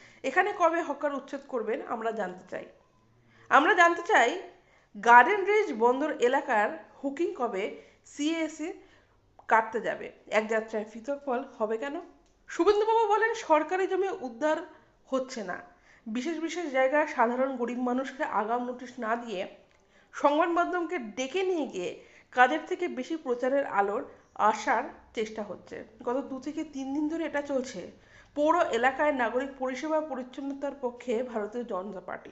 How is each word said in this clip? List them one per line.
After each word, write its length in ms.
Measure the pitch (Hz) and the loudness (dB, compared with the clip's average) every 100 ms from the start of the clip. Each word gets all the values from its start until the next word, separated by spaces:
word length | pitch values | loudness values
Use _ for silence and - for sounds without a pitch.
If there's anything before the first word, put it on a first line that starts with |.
| - - | -20 -10
এখানে 300 | 269 349 392 392 | -2 0 0 2
কবে 220 | 330 339 | 2 2
হকার 340 | 285 277 294 277 | -2 -4 -4 -4
উচ্ছেদ 240 | - 277 - | -8 -12 -8
করবেন 340 | 254 208 240 - | -6 -4 -4 -4
আমরা 220 | 233 226 | -6 -4
জানতে 340 | 208 180 180 - | -4 -6 -8 -12
চাই। 160 | - - - _ _ _ _ _ _ - | -12 -12 -20 _ _ _ _ _ _ 4
আমরা 240 | 262 320 | 6 6
জানতে 280 | 381 339 339 - | 6 6 4 2
চাই, 340 | 349 240 359 - - _ _ _ 208 233 | 4 4 2 -8 -18 _ _ _ -2 8
গার্ডেন 400 | 240 269 415 370 | 10 10 4 2
রিচ 280 | 427 370 226 | 2 2 2
বন্দর 320 | 233 262 302 | 2 4 0
এলাকার 720 | - 240 269 277 220 214 320 - - | 0 2 2 2 2 2 -2 -14 -8
হুকিং 300 | 277 277 359 | -8 -2 -4
কবে 480 | - 240 190 220 - - _ - | -2 -4 -2 -6 -8 -18 _ -20
সিএসি 680 | - 294 330 311 - 320 403 - _ _ _ _ - - | -4 -2 0 -4 -4 -10 -10 -18 _ _ _ _ -20 2
কাটতে 340 | 220 226 226 | 2 2 -4
যাবে? 300 | 180 147 - - - | -4 -4 -8 -14 -2
এক 200 | 214 214 | 0 0
যাত্রায় 380 | 220 220 214 214 | -2 -2 -6 -8
পৃথক 260 | 233 233 285 277 | -10 -8 -8 -4
ফল 180 | 247 262 - | -4 -6 -6
হবে 180 | 214 226 | -4 -2
কেন? 240 | 285 320 - - _ _ - | -6 -8 -12 -20 _ _ -12
শুভেন্দুবাবু 600 | - 349 415 427 453 427 | 4 6 6 4 4 4
বলেন, 260 | 427 453 | 4 2
সরকারি 540 | 440 - 311 311 370 381 | 0 2 2 4 0 0
জমি 200 | 370 392 - | 0 -2 -4
উদ্ধার 360 | 247 233 302 311 349 - _ _ _ | -10 -4 -2 -2 -4 -18 _ _ _
হচ্ছে 380 | 262 254 233 | -4 -4 -8
না, 180 | 185 - - - _ - 233 | -8 -8 -12 -20 _ -18 -8
বিশেষ 320 | 226 269 311 | -6 -4 -4
বিশেষ 320 | 320 339 330 | -6 -6 -2
জায়গায় 360 | 254 262 294 302 | 2 2 2 0
সাধারণ 480 | - 233 247 269 254 | 2 2 2 -2 -2
গরিব 240 | 240 247 | -4 -2
মানুষকে 440 | 247 254 269 - | -2 -2 -4 -6
আগাম 420 | 202 196 214 247 247 | -4 -2 -2 -2 -4
নোটিশ 340 | 247 247 - | -8 -12 -8
না 160 | 220 240 | -4 -4
দিয়ে 320 | 240 185 - - _ _ _ _ _ | -4 -8 -8 -12 _ _ _ _ _
সংবাদ 360 | - 285 294 349 | 2 4 4 4
মাধ্যমকে 480 | 339 349 359 320 349 | 2 0 0 -4 -6
ডেকে 460 | 220 202 262 370 | -6 -6 -4 -2
নিয়ে 240 | 381 349 240 | -2 -2 -2
গিয়ে 360 | 185 170 - - - _ | -4 -6 -8 -16 -20 _
কাজের 280 | 254 254 311 311 | 4 6 4 -2
থেকে 200 | 359 359 | -4 -4
বেশি 280 | 240 247 320 | -4 -6 -6
প্রচারের 500 | 269 240 254 277 277 | -4 -2 0 0 2
আলোর 400 | 202 202 214 - - _ - | 0 0 -2 -6 -14 _ 0
আসার 480 | 208 - 294 233 311 - - - | 2 2 0 0 -2 -10 -12 -6
চেষ্টা 280 | 220 220 | -6 -6
হচ্ছে। 400 | 202 123 - - - - | -10 -12 -14 -16 -16 -10
গত 200 | 240 254 | -4 -4
দু 160 | 269 262 | -4 -8
থেকে 240 | 302 294 | -8 -8
তিন 300 | 311 269 269 | -8 -8 -6
দিন 160 | 277 302 | -2 -2
ধরে 160 | 330 311 | -2 -4
এটা 160 | 285 | -4
চলছে। 500 | 285 269 247 185 - - - - - - | -2 -4 -4 -10 -14 -16 -20 -20 -12 0
পৌর 260 | 302 339 | 2 4
এলাকায় 500 | - 226 254 269 302 | 2 2 2 2 0
নাগরিক 380 | 269 226 247 277 269 | 2 0 0 -4 -6
পরিষেবা 420 | 262 254 302 311 | -6 -6 -2 -2
পরিচ্ছন্নতার 720 | 311 262 254 - 277 277 285 277 | -2 -8 -10 -10 -8 -6 -8 -6
পক্ষে 420 | 247 - - 226 | -8 -8 -4 -4
ভারতীয় 400 | 247 226 208 247 | -4 -6 -6 -8
জনতা 360 | 226 185 202 185 | -6 -8 -8 -10
পার্টি। 300 | - - - | -10 -12 -12